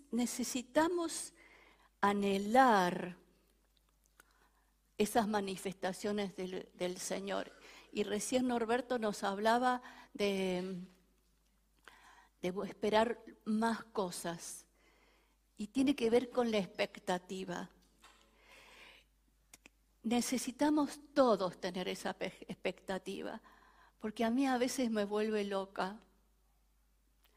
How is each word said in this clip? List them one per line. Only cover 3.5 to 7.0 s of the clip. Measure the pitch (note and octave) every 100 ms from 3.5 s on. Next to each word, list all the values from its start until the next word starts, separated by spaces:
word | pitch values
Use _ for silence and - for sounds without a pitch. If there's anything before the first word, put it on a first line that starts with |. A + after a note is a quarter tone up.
| _ _ _ _ _ _ _ - _ _ _ _ _ _ -
esas | G#3+ B3 G#3
manifestaciones | G#3 G3 F#3 G3 - F#3 F3+ G#3 G#3 G3 F#3
del, | F#3 F#3 -
del | - F3+
Señor. | F#3